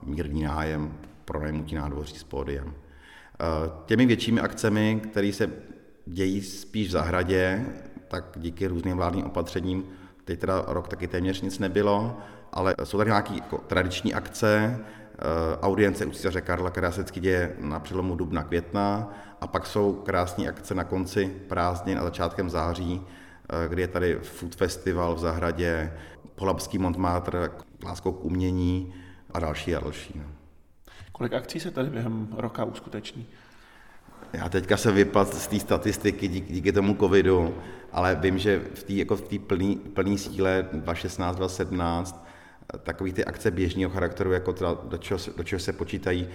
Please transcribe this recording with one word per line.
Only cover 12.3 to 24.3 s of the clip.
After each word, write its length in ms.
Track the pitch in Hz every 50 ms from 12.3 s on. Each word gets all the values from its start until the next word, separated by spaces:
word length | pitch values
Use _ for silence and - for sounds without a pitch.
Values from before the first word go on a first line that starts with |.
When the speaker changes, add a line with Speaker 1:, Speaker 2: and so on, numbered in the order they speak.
| - - - - -
Speaker 1:
ale 220 | - 92 95 87 - -
jsou 140 | - - 101
tady 100 | 107 110
nějaký 280 | 107 104 104 - 101
jako 220 | - - - - -
tradiční 560 | - - - 90 92 87 - - - 110 -
akce, 640 | - - - - - 117 107 107 107 107 110 123 117
eh, 400 | 110 - - - - - - - - 71 82 82 82 80 80 - -
audience 440 | 98 95 98 104 98 92 - 95
u 40 | 76
císaře 300 | 76 - - 95 85 78
Karla, 300 | - - 87 85 90 90
která 200 | 90 92 90 87
se 100 | 85 98
vždycky 200 | 90 - - 92
děje 360 | 85 95 92 90 87 80 76 -
na 220 | 60 73 76 85
přelomu 340 | - - 92 92 90 95 87
dubna, 280 | 82 90 78 82 80 -
května, 680 | - 85 85 85 - - 101 101 101 101 104 110 - - - - - - -
a 60 | -
pak 200 | - - - -
jsou 260 | - - 104 101 101 90
krásné 560 | - - - 95 90 87 87 - - 95 -
akce 260 | - - - - 101
na 100 | 92 87
konci 500 | - 98 92 92 90 - 107 98 92 92 - - -
prázdnin 500 | 95 90 87 87 85 85 - 92 95 58
a 40 | 73
začátkem 480 | 87 80 - 87 82 - - 95 85
září, 520 | 85 85 80 85 85 87 90 87 90 90 92
eh, 680 | - - - - - - - - - - 85 85 76
kdy 140 | 85 87 90
je 60 | 87
tady 300 | - 87 90 87 76 - -
food 320 | -